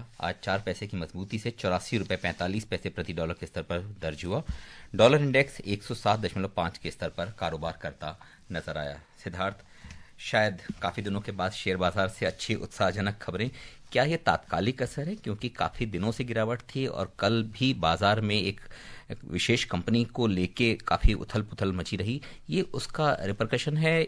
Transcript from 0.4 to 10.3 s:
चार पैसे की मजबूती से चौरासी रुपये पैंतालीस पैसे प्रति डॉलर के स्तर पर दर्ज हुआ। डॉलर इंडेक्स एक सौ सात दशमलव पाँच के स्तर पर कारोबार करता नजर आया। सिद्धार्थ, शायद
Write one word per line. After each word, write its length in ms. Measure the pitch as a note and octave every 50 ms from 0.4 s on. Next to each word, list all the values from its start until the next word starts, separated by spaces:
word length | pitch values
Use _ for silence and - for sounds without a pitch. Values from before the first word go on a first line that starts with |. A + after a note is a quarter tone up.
| -
चार 200 | G2+ F#2+ G2+ G#2+
पैसे 220 | F#2+ F2 - G#2+ G2
की 100 | - F2+
मजबूती 400 | E2 - - F2+ G2 G#2 A#2 G#2+
से 120 | - A#2
चौरासी 460 | - - - F#2+ F2+ F2+ - - A#2+ A2
रुपये 200 | F#2+ - F#2 F2+ -
पैंतालीस 420 | F2 E2 - F2 F2+ F#2+ A2 G#2+ -
पैसे 180 | G2+ - - F#2+
प्रति 240 | - - E2+ - E2+
डॉलर 200 | E2+ E2 E2 E2+ -
के 60 | E2+
स्तर 160 | - - F2 D#2 -
पर 100 | E2+ F2 F#2+ G#2 G2+ F#2
दर्ज 240 | - D#2 D2+ C#2+ F2+
हुआ। 180 | F2 G2+ C#3+ E3 - - - - - - - - - -
डॉलर 260 | - A2 B2 C#3+ D3+
इंडेक्स 380 | D3 C#3 B2+ C3+ C3+ C3+ - -
एक 220 | - G2+ G2+ G2 -
सौ 100 | - A#2+
सात 260 | - - G#2 G#2+ A2
दशमलव 320 | G#2 G#2 - G2 F#2+ F#2+ -
पाँच 220 | F#2 E2+ F2 - -
के 140 | - E2+
स्तर 180 | - - F2+ D#2+ - -
पर 160 | E2+ A2 A2 -
कारोबार 400 | F2+ E2 D#2+ D2+ D#2+ E2 D#2+ -
करता 360 | - D#2+ D2 - - D2+ - - - - - - - -
नजर 260 | F2 D#2+ - E2 D2+ D2+
आया। 220 | D2 C#2+ C#2+ D2+ - - - - -
सिद्धार्थ, 400 | F#2+ E2+ F2 F#2+ G2 G#2 - - - - - - - - - - - - -
शायद 420 | - -